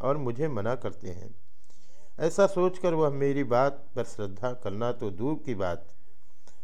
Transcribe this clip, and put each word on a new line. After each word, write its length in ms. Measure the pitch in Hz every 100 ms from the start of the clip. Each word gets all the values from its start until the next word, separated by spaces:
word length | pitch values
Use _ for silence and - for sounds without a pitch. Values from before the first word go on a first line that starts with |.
और 160 | 127 147
मुझे 320 | 123 123 156
मना 260 | 113 107
करते 340 | 127 104 - 92
हैं। 240 | 87 - - - - - - - - - -
ऐसा 260 | 160 180 196
सोचकर 480 | 180 180 185 180
वह 160 | 160 147
मेरी 340 | 139 139 139
बात 420 | 123 120 139 147 - 123
पर 80 |
श्रद्धा 480 | 110 - 101 95 123
करना 400 | 123 101 101 120
तो 180 | 123 107
दूर 320 | 92 131 156 139
की 80 |
बात, 340 | 98 92 85 - - - - - - - -